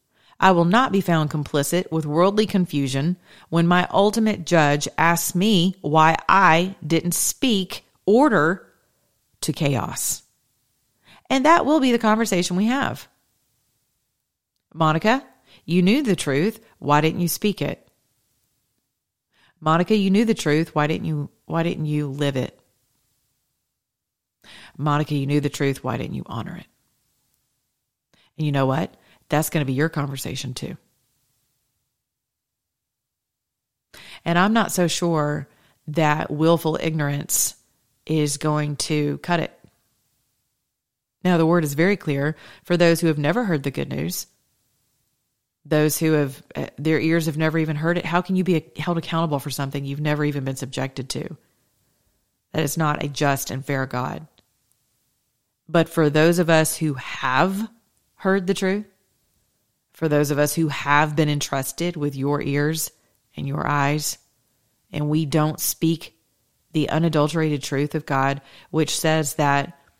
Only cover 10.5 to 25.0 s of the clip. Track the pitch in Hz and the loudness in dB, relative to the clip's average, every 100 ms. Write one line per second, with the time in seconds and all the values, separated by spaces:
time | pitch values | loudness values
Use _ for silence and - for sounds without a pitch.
10.5 | _ _ _ _ _ _ - - 269 277 | _ _ _ _ _ _ -18 -4 0 4
11.5 | 339 - 311 262 233 220 220 233 185 180 | 4 4 2 4 2 2 2 2 0 0
12.5 | 180 214 262 254 131 - _ _ _ _ | 0 0 0 -2 -6 -12 _ _ _ _
13.5 | _ _ _ _ _ _ _ _ _ _ | _ _ _ _ _ _ _ _ _ _
14.5 | _ _ 160 160 156 214 262 - _ _ | _ _ -2 2 2 2 0 -2 _ _
15.5 | _ - 175 180 254 269 180 - 139 190 | _ -2 2 4 4 2 0 0 0 0
16.5 | 214 _ _ - 147 156 175 175 - 214 | -2 _ _ 2 2 2 0 -2 -2 -2
17.5 | 190 147 - _ _ _ _ _ _ _ | -2 -4 -6 _ _ _ _ _ _ _
18.5 | _ _ _ _ _ _ _ _ _ _ | _ _ _ _ _ _ _ _ _ _
19.5 | _ 156 160 180 220 196 196 233 214 160 | _ 0 2 2 2 4 4 4 0 2
20.5 | 151 165 - 147 160 165 151 143 _ - | 0 0 -2 -2 -2 -4 -4 -6 _ -6
21.5 | 160 165 - 151 151 147 135 143 135 123 | -2 -2 -4 -2 -2 -4 -2 -2 -2 -6
22.5 | - _ _ _ _ _ _ _ _ _ | -10 _ _ _ _ _ _ _ _ _
23.5 | _ _ _ _ _ _ _ _ _ - | _ _ _ _ _ _ _ _ _ -20
24.5 | - - - 147 147 | -20 -20 -6 -2 -2